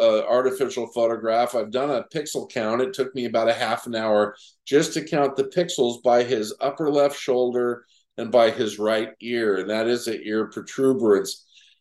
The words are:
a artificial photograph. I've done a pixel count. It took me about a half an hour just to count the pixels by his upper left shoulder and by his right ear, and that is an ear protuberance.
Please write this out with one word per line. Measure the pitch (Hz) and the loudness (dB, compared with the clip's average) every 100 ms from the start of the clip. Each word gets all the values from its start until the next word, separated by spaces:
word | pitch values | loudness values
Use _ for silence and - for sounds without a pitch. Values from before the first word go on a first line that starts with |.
a | 113 110 104 | 2 2 0
artificial | 123 131 131 123 127 113 | 0 0 -2 -4 -4 -8
photograph. | 120 117 113 113 113 120 | -2 -2 0 -2 0 0
I've | 123 107 | -2 -4
done | 123 143 | -4 -2
a | 127 - | -4 -6
pixel | 160 147 131 - | -8 -8 -8 -8
count. | 127 110 117 | -6 -4 -2
It | 127 | -4
took | 135 127 | -4 -6
me | 127 117 | -4 -4
about | 113 113 | 0 0
a | |
half | 117 117 117 123 | 0 -2 -4 -6
an | |
hour | 113 110 104 104 - - _ - | -6 0 2 0 -4 -20 _ 0
just | 220 - | 2 2
to | 160 147 | -4 -4
count | 156 139 135 | -2 0 6
the | |
pixels | 135 180 170 - 120 120 | 6 6 0 0 0 2
by | 123 120 | 4 4
his | 120 120 107 104 | 4 0 -4 -4
upper | 139 139 156 | -4 -2 0
left | 143 143 139 | 4 2 2
shoulder | - 123 123 123 120 120 - _ _ - | -2 0 2 0 -2 -4 -10 _ _ -10
and | 113 | 0
by | 120 113 | 4 4
his | 117 110 104 | 2 -4 -2
right | 107 110 - - | -2 0 -4 -10
ear, | 113 120 110 95 | -8 -2 0 -2
and | 92 | -2
that | 110 113 | -4 -2
is | 120 117 | -2 -4
an | 107 | -8
ear | 98 110 107 | -4 -4 -4
protuberance. | - - - 135 123 113 98 - - _ _ _ _ | -8 -12 -2 0 2 2 2 0 -10 _ _ _ _